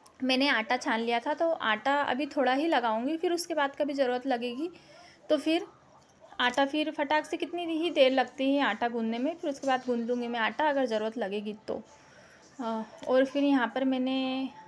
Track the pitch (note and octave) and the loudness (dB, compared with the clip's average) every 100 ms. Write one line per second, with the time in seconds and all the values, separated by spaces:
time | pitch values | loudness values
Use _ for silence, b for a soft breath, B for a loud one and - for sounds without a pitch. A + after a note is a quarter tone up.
0 | - - B3+ B3+ C#4+ A#3 A3 B3+ D4 A3+ | -20 -6 0 2 4 2 2 -2 0 -2
1 | A#3 A#3 C#4+ D4+ E4 D#4+ A3 G#3+ C4+ C#4+ | 0 -2 -2 0 0 0 0 0 2 2
2 | - B3+ D4 D4 B3+ C4+ E4 C#4 A#3 A3 | 0 -2 -2 0 2 2 2 2 2 0
3 | C4 D#4+ F4+ E4+ - D#4 C#4 C#4 C#4+ C#4 | -2 -2 0 -2 -2 -2 -2 -2 -4 0
4 | B3+ B3 C4+ A#3+ B3 A#3+ E4+ B B B | 0 0 -2 -2 -4 -6 -8 B B B
5 | B B - D4+ D#4 E4 - - - - | B B 0 0 2 0 -2 -12 -20 -20
6 | _ _ - - B3 B3 C#4 D4+ D#4 D4+ | _ _ -16 -2 0 2 2 2 -2 -2
7 | C#4+ D4+ D4+ D#4+ E4 F4 E4+ D#4+ E4+ D4 | 0 0 0 -4 -4 -4 -4 -2 0 4
8 | C4 C4 A#3 - C4+ C#4+ A#3+ A3 A#3+ A#3 | 6 6 0 0 0 2 2 0 -2 -2
9 | A3+ A#3 C#4 E4+ D#4 C#4 C#4 B3+ B3+ A#3 | -2 -2 -4 -2 -6 -2 0 0 0 -2
10 | A#3 B3 A#3+ A#3+ A#3+ - D4+ C#4 B3 A3 | -2 -2 -2 -2 -2 2 2 2 0 0
11 | A3 A#3 G3 G#3 G#3 G#3 - - - B | -2 -4 -4 -4 -6 -8 -8 -8 -10 B
12 | B B B B B - A#3 A3 A3 - | B B B B B -8 -6 -6 -8 -10
13 | - B3+ C4+ C#4+ C#4+ C4+ A3+ C4 C4+ C4 | 2 4 4 2 4 4 2 0 0 0
14 | B3+ C4 C4 C4 C4+ - | 0 -2 -2 -4 -6 -10